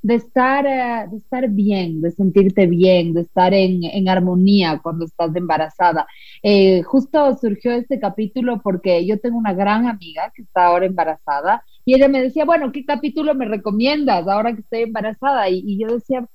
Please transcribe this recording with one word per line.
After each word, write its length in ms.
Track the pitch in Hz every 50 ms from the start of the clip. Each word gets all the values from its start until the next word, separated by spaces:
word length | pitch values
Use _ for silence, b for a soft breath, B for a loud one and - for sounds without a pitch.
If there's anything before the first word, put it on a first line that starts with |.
de 120 | - 208 233
estar, 500 | 233 233 - - 262 247 262 269 277 277
eh, 440 | 277 269 262 247 240 240 226 208 175
de 60 | 202
estar 320 | 214 - - 262 254 262 233
bien, 520 | 202 196 202 208 202 190 180 170 160 160
de 120 | 160 170
sentirte 560 | 170 - 196 185 170 202 196 196 185 - 190 175
bien, 440 | 175 170 185 185 185 180 170 170
de 100 | 160 170
estar 300 | 170 - - 185 180 185
en, 300 | 196 196 190 185 185 180
en 260 | 170 - - 202 190 185
armonía 720 | 185 185 180 185 180 180 185 196 202 202 185 165 156 143
cuando 240 | - 165 165 165 165
estás 300 | 160 - - 170 165 156
embarazada. 720 | 175 180 165 160 156 156 156 - - 185 196 220 160 - B B B B B B B -
Eh, 380 | 208 208 202 196 190 190 180
justo 540 | 170 - - 269 262 - - 311 294 277 262
surgió 360 | 269 - 226 202 - - 247
este 260 | 240 240 240 - 277 208
capítulo 640 | 208 196 190 - 220 196 - 254 240 247 240 202
porque 420 | - 208 185 175 - 190 180 170 175
yo 140 | 185 214 208
tengo 180 | - 240 233
una 160 | 233 226 208
gran 360 | 185 180 196 202 208 220 240 247
amiga 440 | 226 196 180 165 156 156 180 220
que 100 | - -
está 240 | 220 - - 185 175
ahora 200 | 175 170 180 190
embarazada 800 | 185 190 180 160 156 156 - _ - 143 143 147 185 220 240 - - - - -
y 100 | 247 254
ella 120 | 262 277
me 160 | 277 277 262
decía, 220 | 254 262 262 311 302
"Bueno, 260 | 294 339 330 294 247
¿qué 140 | - 285 254
capítulo 500 | - 285 285 294 294 - 320 302 311 294
me 120 | 269 254
recomiendas 840 | 214 214 214 185 220 202 214 233 269 294 302 294 262 208 175 165 190
ahora 260 | 196 208 214 233 233
que 60 | 214
estoy 220 | - - - 226
embarazada?". 680 | 233 220 220 220 202 220 214 _ 262 277 277 254 208 185
Y, 160 | 185 185 185
y 120 | 208 196 196
yo 80 | 220 220
decía 360 | 233 240 - - 269 254 240 -